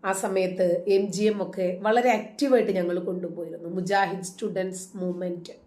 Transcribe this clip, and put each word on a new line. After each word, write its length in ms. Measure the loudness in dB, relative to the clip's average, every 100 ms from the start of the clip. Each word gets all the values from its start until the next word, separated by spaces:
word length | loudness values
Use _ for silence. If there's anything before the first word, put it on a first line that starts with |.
| -2
ആ 60 |
സമയത്ത് 720 | -2 0 2 0 2 2 2 4
എം 240 | 2 2
ജി 120 | 2
എം 200 | 2 2
ഒക്കെ 360 | -4 -2 -2 0
വളരെ 280 | 2 4 4
ആക്റ്റീവായിട്ട് 640 | 2 -2 -2 4 4 4
ഞങ്ങൾ 280 | 2 0 -2
കൊണ്ടുപോയിരുന്നു. 680 | -4 -6 -6 -8 -10 -10 -8
മുജാഹിദ് 520 | -4 0 2 2 -2
സ്റ്റുഡൻസ് 680 | -8 -8 -6 -4 -4 -6 -12 -6
മൂവ്മെന്റ് 580 | -4 -4 -6 -6 -10 -18